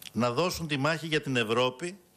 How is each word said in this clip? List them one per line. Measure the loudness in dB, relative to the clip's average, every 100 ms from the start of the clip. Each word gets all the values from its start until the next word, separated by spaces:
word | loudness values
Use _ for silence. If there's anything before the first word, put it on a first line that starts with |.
| -8
να | -2 0
δώσουν | 2 0 -2 -4
τη | 0
μάχη | 0 0 0
για | -2
την | 0 0
Ευρώπη | 2 4 2 0 -8 -10 -18